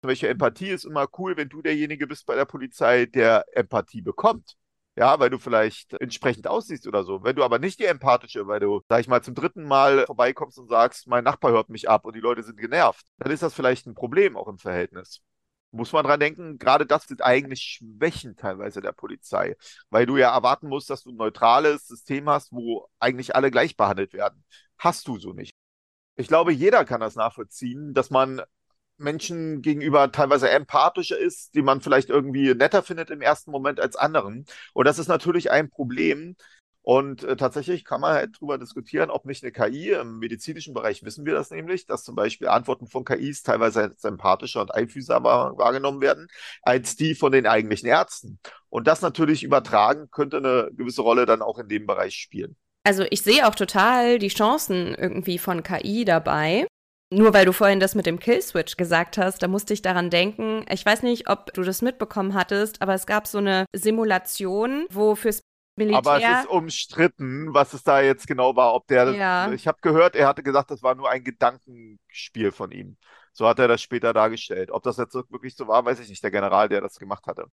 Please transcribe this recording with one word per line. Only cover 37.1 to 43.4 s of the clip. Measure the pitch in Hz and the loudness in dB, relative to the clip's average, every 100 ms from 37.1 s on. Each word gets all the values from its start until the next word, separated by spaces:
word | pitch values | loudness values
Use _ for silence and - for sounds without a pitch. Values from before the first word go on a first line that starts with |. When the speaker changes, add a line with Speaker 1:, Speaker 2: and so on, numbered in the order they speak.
| 127 | -8
Speaker 1:
äh, | - 123 | -6 -2
tatsächlich | 131 147 143 180 | -2 -4 -6 -8
kann | - 131 | -6 -4
man | 151 | 0
halt | 151 127 110 | 0 -2 _
drüber | 147 135 | -8 -8
diskutieren, | 120 - 120 151 - | -8 -16 -8 -4 -4
ob | 139 135 | -4 -10
nicht | 135 | -14
eine | 127 | -14
K | 117 107 | -2 -2
I, | 131 190 | -2 -4
im | 185 120 113 | -4 -4 -10
medizinischen | 113 113 - 160 156 123 | -10 -10 -12 -14 -12 -6
Bereich | 110 104 | -6 -6
wissen | - 131 147 | -12 -12 -6
wir | |
das | 151 143 | -6 -6
nämlich, | 160 160 180 _ | -12 -8 -10 _
dass | - | -10
zum | - 110 | -8 -4
Beispiel | 107 - - | -4 -4 0
Antworten | 110 127 123 120 | 0 0 -8 -8
von | - | -12
K | 123 135 | -6 -6
Is | 139 143 | -6 -10